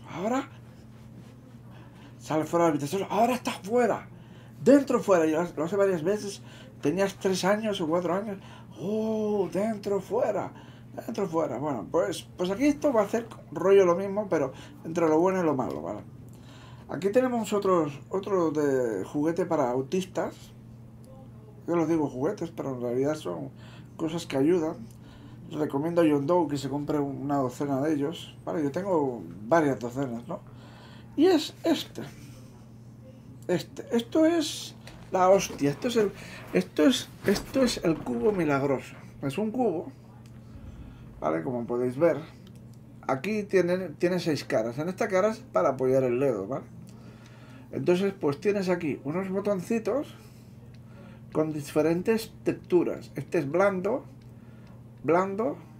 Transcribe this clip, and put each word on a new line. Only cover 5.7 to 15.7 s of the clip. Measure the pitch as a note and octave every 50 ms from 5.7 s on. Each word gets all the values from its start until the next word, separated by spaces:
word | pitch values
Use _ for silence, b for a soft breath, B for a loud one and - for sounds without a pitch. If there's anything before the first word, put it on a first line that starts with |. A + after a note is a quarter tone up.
| G#3
varias | G3 G3 G3 F#3 D#3+
veces. | D3+ F3+ G#3 G#3+ G#3 G3 - - B B B B B B B -
Tenías | - C#3+ E3 F#3+ G3 F#3 -
tres | - - G3 F#3 F#3 -
años | F#3 G#3 G#3+ A3+ G#3+ G3 G3
o | E3+
cuatro | D3+ E3 F3+ F3 D#3+ E3+
años. | G3 A3 A3 G3 - B B B B B B - -
Oh, | D3+ G3 G#3+ A3 A3 A3 A3 G#3+ G#3+ G#3 G#3 G3+ F#3 E3
dentro, | E3 F3+ G#3 A3+ A3 G3+ - G3+ G3+ F#3+
fuera. | - - F#3 A#3+ C4+ A#3+ G3 F3 G2+ - - B B B B B B B -
Dentro, | - - - A3+ G#3+ G3
fuera. | E3+ D#3+ E3 D#3 C#3 B2 A#2+
Bueno, | C#3+ D3+ C3+ G#2+ F2+ F#2
pues, | - E3 G3 G3+ E3 - - - -
pues | - F3+ F3+
aquí | G3 A3 C#4
esto | D4 C#4+ - - D4
va | A#3+ A3
a | G3
hacer | - - A3+ A#3 - - - - -
rollo | D3 E3 E3+ F#3+ G3 G3 F#3+
lo | F3 E3+
mismo, | F#3 G3 G3+ G3 G#3 G#3+ F#3+
pero | F3 D#3 C#3 C3 B B B B B B -
entre | E3 D#3+ F3 E3+ D#3
lo | D#3 D#3+
bueno | F3 F#3+ F#3+ F#3+
y | F3
lo | D#3 C#3+
malo, | C3 A#2 E2